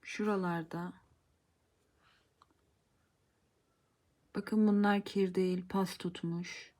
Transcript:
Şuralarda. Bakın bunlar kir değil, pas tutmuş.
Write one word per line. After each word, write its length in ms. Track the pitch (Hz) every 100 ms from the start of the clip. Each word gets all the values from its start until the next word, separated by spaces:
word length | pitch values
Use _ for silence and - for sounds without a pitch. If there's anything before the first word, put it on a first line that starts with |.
Şuralarda. 920 | - - 214 202 180 170 165 170 180 - _ _ _ _ _ _ _ _ _ _ _ _ _ _ _ _ _ _ _ _ _ _ _ _ _ _ _ _ _ _ _ _ _ -
Bakın 320 | 202 214 214
bunlar 340 | 202 202 202
kir 340 | 202 202 190 185
değil, 300 | 185 185 185
pas 280 | 196 185 -
tutmuş. 760 | 175 175 170 170 175 - - _